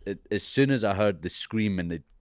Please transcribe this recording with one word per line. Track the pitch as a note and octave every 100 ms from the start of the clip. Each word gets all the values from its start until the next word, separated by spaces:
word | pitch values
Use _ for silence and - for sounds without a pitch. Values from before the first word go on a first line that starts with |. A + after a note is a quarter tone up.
| -
it, | G2 -
as | -
soon | - - C#3
as | C3
I | G#2 G2
heard | G#2 E2+
the | F2+
scream | - - A2 G#2+ F#2
and | F2
the | E2+ - -